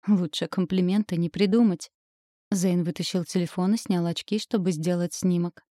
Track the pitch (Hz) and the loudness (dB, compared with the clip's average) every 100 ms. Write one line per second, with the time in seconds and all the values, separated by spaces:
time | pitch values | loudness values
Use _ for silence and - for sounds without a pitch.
0 | - 202 170 - 170 - 180 185 180 202 | 2 2 2 -4 -4 -2 0 2 2 0
1 | 208 170 170 - 202 220 226 175 - _ | 0 -2 -2 0 2 6 4 2 -8 _
2 | _ _ _ _ _ 190 185 180 170 160 | _ _ _ _ _ 0 2 2 0 -4
3 | 165 185 165 185 170 - 185 226 - 180 | -4 -2 -2 -2 -2 -2 0 0 0 0
4 | 170 160 - 214 - 214 180 156 160 175 | 0 -4 -4 -6 -2 -2 0 -2 -2 -2
5 | 175 - 185 175 175 - _ | -2 -2 0 0 -2 -6 _